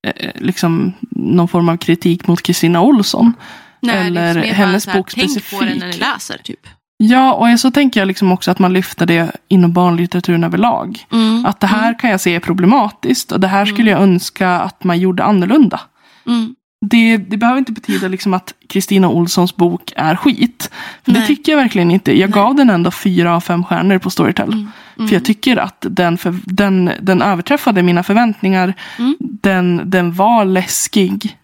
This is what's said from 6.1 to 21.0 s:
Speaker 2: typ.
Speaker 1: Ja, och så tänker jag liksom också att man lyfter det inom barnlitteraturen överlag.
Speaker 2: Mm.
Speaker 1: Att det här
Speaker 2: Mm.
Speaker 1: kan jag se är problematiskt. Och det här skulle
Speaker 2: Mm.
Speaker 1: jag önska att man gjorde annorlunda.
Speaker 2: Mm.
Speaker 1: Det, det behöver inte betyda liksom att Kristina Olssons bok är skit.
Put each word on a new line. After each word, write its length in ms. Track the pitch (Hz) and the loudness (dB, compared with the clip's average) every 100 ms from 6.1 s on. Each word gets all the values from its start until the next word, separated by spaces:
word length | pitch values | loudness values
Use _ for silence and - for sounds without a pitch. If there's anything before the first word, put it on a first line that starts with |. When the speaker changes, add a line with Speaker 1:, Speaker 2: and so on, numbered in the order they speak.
| - - - | -6 -10 -14
Speaker 2:
typ. 220 | - - - _ _ _ | -14 -18 -20 _ _ _
Speaker 1:
Ja, 340 | 214 254 262 | 4 4 4
och 280 | - 233 233 | 2 2 4
så 100 | 262 | 2
tänker 300 | 262 277 220 | 2 0 0
jag 80 | 190 | -2
liksom 240 | 190 190 | 0 0
också 180 | 185 - | 0 -2
att 80 | 180 | 0
man 140 | 185 | 2
lyfter 340 | 185 185 - 170 | 0 -4 -4 0
det 260 | 170 165 - _ | 0 0 -8 _
inom 240 | 190 175 | 4 4
barnlitteraturen 720 | 175 180 170 175 180 - 170 | 4 2 2 -2 -2 0 0
överlag. 640 | 170 175 233 - 185 220 - | 0 0 0 0 -6 -12 -4
Speaker 2:
Mm. 340 | 226 220 226 240 | 0 0 0 -2
Speaker 1:
Att 140 | 202 | -2
det 60 | 190 | 0
här 200 | 208 226 | 0 0
Speaker 2:
Mm. 100 | 233 | 0
Speaker 1:
kan 120 | 247 | -2
jag 100 | 190 | 0
se 140 | 180 | 0
är 60 | 170 | -2
problematiskt. 920 | 175 170 180 269 208 - - 254 - | -2 0 4 4 0 -4 -4 -4 -2
Och 80 | - | -2
det 80 | 190 | 0
här 180 | 196 208 | 0 0
skulle 240 | 208 226 | 2 2
Speaker 2:
Mm. 20 | |
Speaker 1:
jag 100 | 196 | 4
önska 480 | 196 175 - - 185 | 4 2 -2 -4 -2
att 340 | 175 185 - | 0 -4 -6
man 140 | 180 175 | -2 0
gjorde 240 | 185 180 | 0 0
annorlunda. 560 | - 202 175 285 214 - - _ _ _ - | 0 2 2 4 4 0 -12 _ _ _ -4
Speaker 2:
Mm. 280 | 233 226 254 _ _ 208 | -4 -4 -10 _ _ 0
Speaker 1:
Det, 260 | 233 226 226 | 4 4 2
det 200 | 185 202 | -2 -2
behöver 220 | 233 262 | 0 0
inte 140 | 262 | -2
betyda 360 | 220 - 190 190 | -6 -6 -4 -4
liksom 260 | 185 202 | -4 -2
att 200 | 185 - - _ | -2 -4 -20 _
Kristina 400 | 190 - 196 185 | -4 0 2 4
Olssons 480 | 165 170 185 180 - | 2 0 0 0 2
bok 360 | 175 175 - - | 0 0 -10 -4
är 200 | 156 175 | -2 0
skit. 540 | 285 - 240 _ - - - - | 0 0 -2 _ -16 -14 -18 -8